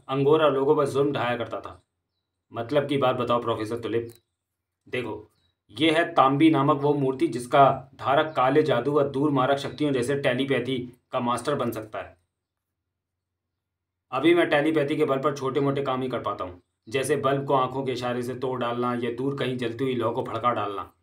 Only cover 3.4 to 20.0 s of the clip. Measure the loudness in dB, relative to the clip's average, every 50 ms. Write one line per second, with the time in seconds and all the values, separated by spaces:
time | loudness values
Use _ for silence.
3.4 | 0 -2 -2 -2 -4 -6 -6 -8 -6 -4 -4 -4 -4 -6 -14 -20 _ _ _ _
4.4 | _ _ _ _ _ _ _ _ _ -8 -8 -8 -6 -8 -10 -12 -14 _ _ _
5.4 | _ _ _ _ _ _ -4 0 2 2 4 2 0 2 4 4 4 4 6 6
6.4 | 4 4 6 4 4 2 2 2 2 0 2 2 0 -2 0 0 -2 -2 -2 -6
7.4 | -4 2 6 6 6 6 6 0 -8 -16 -18 -8 -2 0 2 2 0 0 0 0
8.4 | 2 4 4 4 4 4 2 0 0 0 2 2 0 0 0 0 0 2 2 2
9.4 | 2 2 0 0 -2 -8 -4 -2 -2 0 0 0 0 0 -2 0 0 0 0 0
10.4 | 0 0 0 -2 0 -2 -4 -4 -6 -8 -14 _ _ _ -6 -4 -2 -2 -2 -2
11.4 | -2 -4 -2 -2 -2 -4 -4 -6 -10 -10 -12 -12 -12 -12 -18 _ _ _ _ _
12.4 | _ _ _ _ _ _ _ _ _ _ _ _ _ _ _ _ _ _ _ _
13.4 | _ _ _ _ _ _ _ _ _ _ _ _ _ _ -4 2 4 6 6 6
14.4 | 4 4 2 2 2 2 2 2 0 0 0 0 0 0 0 0 0 -2 -2 -2
15.4 | -4 -2 0 0 0 0 0 0 -2 -2 -2 -2 -4 -4 -4 -4 -4 -6 -6 -6
16.4 | -8 -10 -12 -18 _ _ _ _ _ -6 -4 -4 0 0 0 0 2 0 0 0
17.4 | 0 0 2 2 2 0 -2 -4 -4 -4 -4 -4 -4 -4 -4 -4 -6 -6 -6 -6
18.4 | -6 -6 -4 -4 -4 -4 -2 -2 -2 -2 -2 -2 -4 -4 -4 -4 -4 -4 -4 -2
19.4 | -4 -4 -4 -4 -6 -6 -4 -4 -4 -2 -2 -2